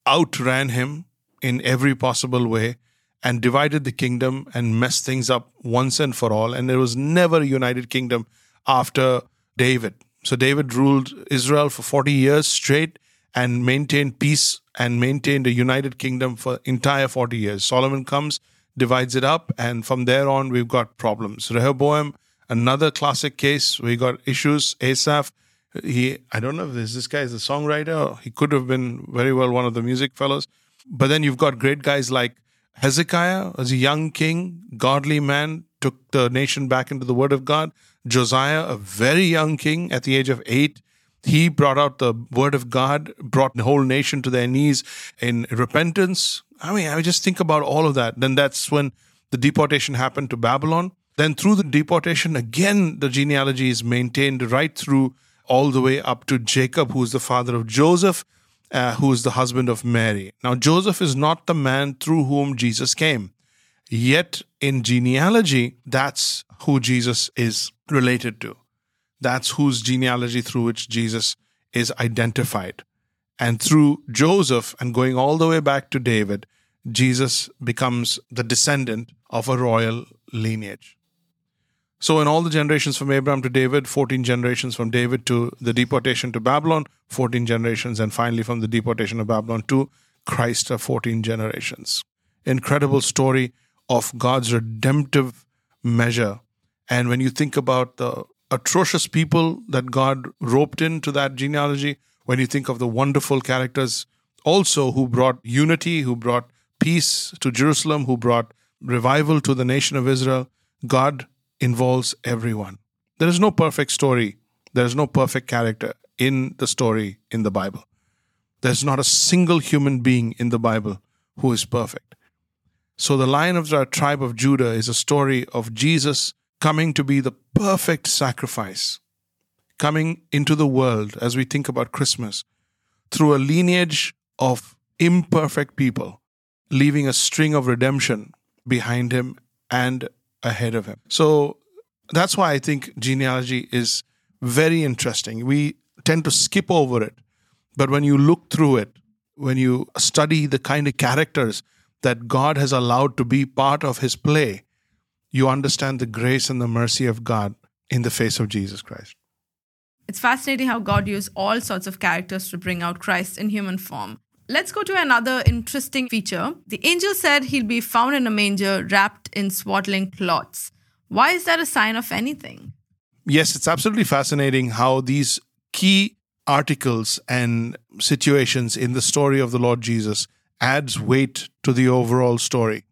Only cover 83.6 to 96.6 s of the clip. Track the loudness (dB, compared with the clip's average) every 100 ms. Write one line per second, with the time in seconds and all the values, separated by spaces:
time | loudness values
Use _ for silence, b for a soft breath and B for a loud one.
83.6 | 2 0 -2 -2 -2 -2 0 0 0 -2
84.6 | -6 -6 -2 0 0 -2 -2 -2 -2 -4
85.6 | -2 0 0 0 0 -2 -4 -4 0 0
86.6 | 2 0 -2 _ _ -4 -2 0 0 0
87.6 | 0 -4 -4 -2 -2 0 0 0 -2 -4
88.6 | -2 -2 -2 -2 -4 -2 0 0 0 -6
89.6 | 0 0 0 _ _ _ -6 -2 -2 -2
90.6 | -4 -6 -4 -4 -2 -2 -2 -4 -4 -6
91.6 | -10 -10 -6 -8 -8 _ _ _ -2 -2
92.6 | 2 2 2 2 0 2 2 2 -2 -8
93.6 | _ _ -2 0 0 -2 0 0 0 -2
94.6 | -2 -2 0 2 2 0 0 -6 _ _
95.6 | _ _ 0 2 2 2 -2 -4 _ _